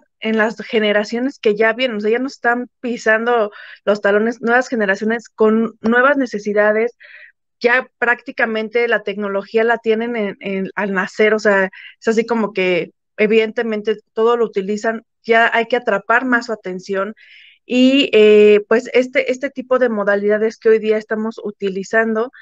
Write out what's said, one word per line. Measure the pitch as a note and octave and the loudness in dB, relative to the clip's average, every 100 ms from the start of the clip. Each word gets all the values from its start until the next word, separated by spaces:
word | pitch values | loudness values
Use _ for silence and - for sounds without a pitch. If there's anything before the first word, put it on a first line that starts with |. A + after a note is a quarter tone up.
| _ _ | _ _
en | A3 A3 | -4 -2
las | G#3+ A3 | -2 -4
generaciones | - A#3 G#3+ G#3 G#3 A#3 C4 - | -4 -2 0 0 -2 -4 -6 -2
que | A3 | -2
ya | G3+ A3+ | 2 0
vienen, | A3 C4 G#3 | 0 -2 -2
o | |
sea, | G#3 | -2
ya | A#3+ | -2
nos | C4 | -4
están | - A#3+ A#3+ B3 _ | -4 -2 -2 -6 _
pisando | B3 A3+ A3+ A3 A#3 A#3+ G#3 - - - | -8 -4 0 0 2 0 -2 -6 -20 -8
los | - G3+ | -2 0
talones, | G3+ G#3 A3+ A#3+ | 2 2 0 -2
nuevas | A3+ A#3+ C4 | 0 0 0
generaciones | A#3 G3+ G3 A3 A#3 - | -2 -2 -2 -2 -4 -8
con | - A3 A3 A3+ - | 0 2 2 -2 -4
nuevas | A3 A#3+ C4 C#4+ | 0 2 2 2
necesidades, | B3 G#3 G#3 G#3 G#3 G#3+ A#3 - - - - _ _ _ | -2 -4 -2 0 2 2 -2 -6 -20 -20 -20 _ _ _
ya | A#3 C4 B3 _ | 0 0 -2 _
prácticamente | A#3+ A#3+ B3+ C4 A#3 A3 A3 A#3 A#3+ | -2 -2 -4 -4 -2 -2 -4 -2 0
la | G#3+ | -2
tecnología | G#3 G3 G3+ G3 G3 A3 | -4 -6 -4 -4 -2 0
la | A#3 A3+ | 0 0
tienen | A3+ A3 A#3 A#3+ | 0 -2 -2 -4
en, | G3+ - | -6 -8
en, | G3+ F#3+ F#3+ - | -8 -6 -6 -6
al | G3+ | -4
nacer, | F#3+ G#3+ - G#3+ | -4 -6 0 0
o | G#3+ | 2
sea, | G#3+ G3 F#3+ - - _ | 2 2 0 -6 -20 _
es | - | -2
así | A3 | -2
como | A3+ A#3 G3+ | 0 -2 -2
que | G3 F#3 F3 - _ _ - | -2 0 -2 -4 _ _ -4
evidentemente | G#3 A3 A3 A3 A#3 G#3+ G#3+ G#3 _ | 2 2 2 -4 -4 -4 -4 -6 _
todo | - A3+ A#3+ | -2 0 2
lo | A3 | 0
utilizan, | G3+ F#3+ G#3 A3+ A3 - _ | -2 -4 -4 -4 -6 -12 _
ya | - A3+ A#3 | 0 2 2
hay | A#3 A3+ | 0 -2
que | A#3+ | -2
atrapar | A#3+ G3+ - A#3 | -2 -4 0 0
más | C4 A#3 A#3 | 2 -2 -2
su | |
atención | A3 F#3 F#3 F#3 F#3+ G3 A3 - - - _ _ | -10 -8 -10 -6 -4 -4 -10 -20 -20 -20 _ _
y, | B3+ B3+ C#4 C#4+ | 2 4 4 2
eh, | G#3+ G#3+ G#3+ G#3 G#3 G#3 | 6 8 8 8 6 4
pues, | A3+ B3+ | -2 2
este, | - B3+ C#4+ - | 0 0 -2 -2
este | B3+ C#4 | -4 -6
tipo | - B3+ B3+ | -8 -4 0
de | B3 | 0
modalidades | G#3+ G3+ G3+ G#3 G#3 A3 - | 0 0 0 0 0 -2 -2
que | A3+ | 2
hoy | A3 | 2
día | G#3+ G#3+ | 2 -2
estamos | G#3+ A3 A3 - | -2 -6 -6 -8
utilizando, | G#3 G#3 G3 F#3+ F#3+ A3+ A3+ A3 B3 - | -12 -8 -6 -6 -2 0 0 -2 -4 -8